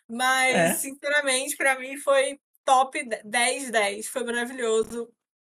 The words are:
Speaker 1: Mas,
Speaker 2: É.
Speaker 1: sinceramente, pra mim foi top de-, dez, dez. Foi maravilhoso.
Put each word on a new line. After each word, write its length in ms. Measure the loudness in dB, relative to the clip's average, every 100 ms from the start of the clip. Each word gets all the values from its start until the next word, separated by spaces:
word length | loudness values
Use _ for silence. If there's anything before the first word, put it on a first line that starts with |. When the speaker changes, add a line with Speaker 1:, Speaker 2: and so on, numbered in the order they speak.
| -12
Speaker 1:
Mas, 480 | -2 0 2 4 4
Speaker 2:
É. 180 | 2 0
Speaker 1:
sinceramente, 800 | -6 -8 -2 0 2 0 -2 -2
pra 240 | 0 0
mim 180 | -4 -6
foi 400 | 2 2 2 -4 _ _ 4
top 380 | 4 4 -2
de-, 180 | -6 -8
dez, 480 | -4 0 0 0 -2
dez. 360 | 0 0 -2 -6
Foi 160 | -6
maravilhoso. 840 | -4 -4 -4 -4 0 0 0 -4 -12 _ _ _